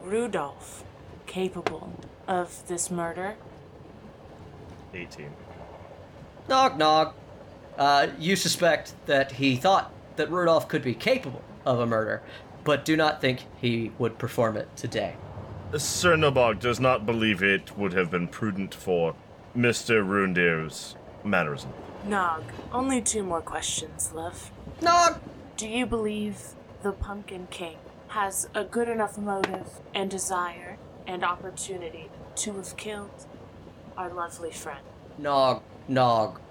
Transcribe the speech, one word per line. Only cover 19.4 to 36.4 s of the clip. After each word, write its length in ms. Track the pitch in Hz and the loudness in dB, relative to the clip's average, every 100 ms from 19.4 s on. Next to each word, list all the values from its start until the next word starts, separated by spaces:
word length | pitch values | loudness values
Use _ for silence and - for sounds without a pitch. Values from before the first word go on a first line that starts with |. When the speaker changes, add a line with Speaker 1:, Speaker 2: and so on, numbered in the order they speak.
| - 120 | -8 2
Speaker 2:
Mister 480 | 120 113 - 113 | 2 2 4 4
Rundir's 920 | 95 101 95 90 87 80 80 - - - - - | 4 4 4 4 4 4 -2 -8 -12 -14 -18 -10
mannerism. 480 | 104 95 80 69 - - - - 202 | 0 2 2 -2 -8 -12 -14 -10 -4
Speaker 1:
Nog, 380 | 202 180 160 - - - | 0 0 -2 -8 -12 -6
only 280 | 247 262 262 | -4 0 0
two 220 | 208 220 | 0 -2
more 180 | 190 170 | -2 -4
questions, 680 | - 165 - - 156 - - | -4 -6 -4 -6 -8 -8 -8
love. 380 | 160 165 - - - - - | -6 -10 -10 -16 -16 -16 0
Speaker 3:
Nog! 380 | 339 349 339 320 - - - - | 4 6 6 2 -12 -16 -16 -10
Speaker 1:
Do 120 | 220 | -4
you 160 | 226 247 | -2 0
believe 540 | 226 214 214 208 196 - - - - | 0 -2 -2 -6 -8 -14 -18 -20 -6
the 80 | 202 | -4
Pumpkin 560 | 190 - 202 202 190 180 | -4 -6 -8 -10 -12 -12
King 260 | - 170 160 - - - | -10 -10 -12 -20 -20 -8
has 400 | 220 196 190 - | -2 -2 -2 -4
a 120 | 220 190 | -4 -2
good 240 | 233 233 | 0 0
enough 280 | 226 208 208 | 0 -2 -2
motive 640 | 208 196 190 190 180 - - 208 | -4 -2 -2 -4 -10 -16 -8 -4
and 140 | 196 | -4
desire 680 | 190 - 180 175 170 180 196 - - - | -4 -2 -2 -2 -6 -14 -14 -16 -16 -10
and 160 | 180 | -2
opportunity 880 | 175 180 185 - - 185 170 165 160 - - - | -2 -2 -6 -10 -8 -8 -8 -12 -16 -16 -12 -6
to 180 | - 196 | -4 -6
have 180 | 185 - | -10 -10
killed 520 | 214 208 202 - - - - - - - - - | -8 -10 -10 -16 -20 -20 -20 -20 -20 -20 -16 -8
our 140 | 180 | -8
lovely 380 | 180 170 - 170 | -6 -8 -8 -10
friend? 300 | - 160 139 - - - - | -8 -10 -12 -16 -20 -18 -6
Speaker 3:
Nog, 440 | 147 139 131 123 - - - | 2 4 4 4 -4 -18 0
nog. 540 | 131 123 117 107 - | 4 6 6 2 -2